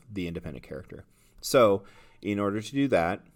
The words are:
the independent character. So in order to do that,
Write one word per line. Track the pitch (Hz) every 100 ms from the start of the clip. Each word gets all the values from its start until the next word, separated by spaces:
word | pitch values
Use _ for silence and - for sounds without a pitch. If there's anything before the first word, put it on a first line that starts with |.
| -
the | 101 85
independent | 85 85 67 -
character. | 69 - - - _ _ -
So | - 139 110 98 - - - -
in | 98 101
order | 101 104
to | 110
do | 139 139
that, | 92 85 98 -